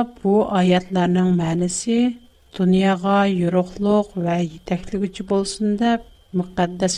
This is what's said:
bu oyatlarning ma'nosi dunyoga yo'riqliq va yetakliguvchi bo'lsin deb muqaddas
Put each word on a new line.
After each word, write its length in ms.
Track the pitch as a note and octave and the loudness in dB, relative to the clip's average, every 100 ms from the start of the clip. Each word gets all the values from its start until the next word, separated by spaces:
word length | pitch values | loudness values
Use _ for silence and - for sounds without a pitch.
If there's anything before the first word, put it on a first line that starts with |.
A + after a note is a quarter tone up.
| A#3+ - | 2 -2
bu 160 | G3 G3+ - G3+ | 0 2 2 2
oyatlarning 720 | F3+ F3+ F#3 F#3+ F3 F3+ F#3 F3 | 4 2 0 -2 2 2 2 2
ma'nosi 580 | E3 E3+ F3+ - A#3 A#3 B3 A#3+ - _ _ | 0 -2 -2 -4 -2 0 0 -4 -14 _ _
dunyoga 640 | - F#3 F#3 F#3+ F#3 F#3+ G3+ G3 | -2 2 4 2 0 2 2 2
yo'riqliq 800 | F#3 E3+ F3+ F3+ - G3+ G#3 G#3 F#3+ | 2 0 0 -2 -2 0 2 0 -4
va 200 | E3+ E3+ | -2 -2
yetakliguvchi 840 | E3+ D#3+ - F3+ - G3 G3 - F#3+ | -2 -6 -6 -6 -4 -6 -6 -6 -2
bo'lsin 460 | G3 G3 - G#3+ G#3 | -2 -2 -2 -2 0
deb 300 | A#3 A#3 - - _ | 0 -2 -4 -20 _
muqaddas 640 | F#3 F3+ - F3 F3+ F#3+ | -4 -4 -2 -2 0 -2